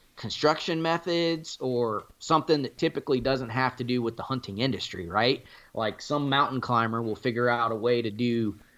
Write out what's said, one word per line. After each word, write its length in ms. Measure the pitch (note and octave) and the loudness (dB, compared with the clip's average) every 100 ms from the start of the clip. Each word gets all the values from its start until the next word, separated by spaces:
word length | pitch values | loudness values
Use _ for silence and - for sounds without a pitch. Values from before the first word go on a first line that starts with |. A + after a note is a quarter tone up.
| _ | _
construction 640 | - A2 - D3 D#3 - E3 | -12 -8 2 2 2 0 -2
methods 800 | E3 E3 F3 E3+ E3+ E3 D#3+ - | 0 0 0 0 0 -2 -6 -6
or 440 | C3+ B2 A#2 G#2 - - | -2 0 0 -2 -8 -10
something 420 | - D#3+ D3+ D3+ | 2 4 4 2
that 160 | B2+ - | 0 -2
typically 420 | - - - C3+ | -2 -2 0 0
doesn't 300 | B2 C3+ A#2+ | 2 -2 -2
have 260 | A2+ C3 - | 0 0 0
to 80 | |
do 160 | A#2+ B2 | -2 0
with 160 | A#2 A2+ | 0 -4
the 60 | |
hunting 360 | - C3 - G2 | -4 -6 -6 -2
industry, 500 | C3 G2 - F#2 E2+ | -2 -2 -6 -8 -2
right? 360 | G2 A#2+ C3+ - - - | 2 2 2 -4 -20 -12
Like, 260 | - A2 G2+ | -4 -4 -4
some 280 | - D3 C#3+ | -4 -2 2
mountain 320 | C#3 C3+ B2+ | 2 2 0
climber 420 | - A#2+ A2+ A2+ | 0 2 2 0
will 140 | A#2 G#2 | -4 -2
figure 320 | C3 A#2 B2 | -2 0 2
out 240 | A#2+ A2+ | 2 0
a 40 | A2+ | 0
way 260 | A#2 A#2+ | 2 2
to 80 | A#2 | 0
do 460 | G#2 A#2+ A#2 A2 G2 - | 0 0 2 0 -4 -12